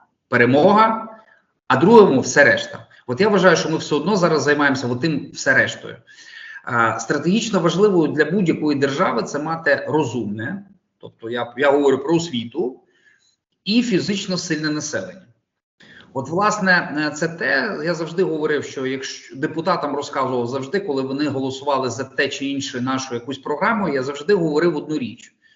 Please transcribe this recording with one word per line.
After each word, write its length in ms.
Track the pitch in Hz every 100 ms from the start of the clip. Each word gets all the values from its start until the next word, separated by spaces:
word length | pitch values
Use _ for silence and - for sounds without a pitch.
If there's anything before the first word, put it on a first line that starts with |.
| _ _ -
перемога, 800 | - 123 139 185 208 226 - - - _ _ _ _ -
а 100 | 131
другому — 440 | 175 233 143 131
все 240 | 127 147
решта. 400 | 127 101 - - - _ -
От 100 | 127
я 80 | 208
вважаю, 280 | 202 180 160
що 140 | 156
ми 60 | 156
все 180 | -
одно 220 | 147 160 208
зараз 260 | 165 151
займаємося 460 | 135 147 143 131 120
отим 420 | 123 160 147 -
все 200 | - 139
рештою. 420 | 131 101 - 107 - _ - - - - - -
Е, 280 | 120 113 -
стратегічно 600 | - 147 160 220 - 185
важливою 480 | 165 170 214 180 147
для 160 | 143
будь-якої 540 | 147 196 165 - 151 135
держави 440 | 135 143 214 233
це 160 | - 139
мати 480 | 156 165 190 185 139
розумне, 800 | 151 127 120 104 107 123 196 - _ _ _
тобто 300 | - _ 113
я, 240 | 120 120 123
я 140 | 143
говорю 280 | 143 143 131
про 160 | 151
освіту, 640 | 165 - 120 113 147 214 - _ _ _ _ _ _ _ _
і 180 | - 233
фізично 560 | 247 175 135 202 - 175
сильне 320 | - 151 151
населення. 560 | 151 - 110 90 - - _ _ _ _ _ - - -
От, 160 | 131 127
власне, 760 | 170 208 - 185 175 143 147 151
е, 40 |
це 180 | - 165
те, 500 | 165 214 - 226 160
я 100 | 160
завжди 280 | 165 165 165
говорив, 420 | 160 156 151 143
що 220 | - 139 131
якщо 500 | 135 - - - 135
депутатам 600 | 143 160 180 170 143 143
розказував 500 | 139 143 127 127 117
завжди, 340 | 135 131 196
коли 220 | 143 135
вони 260 | 131 139 151
голосували 640 | 131 131 131 143 131 127
за 140 | 113
те 240 | 131 - 139
чи 180 | - 139
інше 340 | 139 - 127
нашу 340 | 127 131 -
якусь 240 | 120 139 131
програму, 500 | 143 147 202 220 180
я 140 | 135
завжди 320 | 131 143 -
говорив 420 | 202 160 147 170 147
одну 220 | - 151
річ, 360 | 113 - - _ _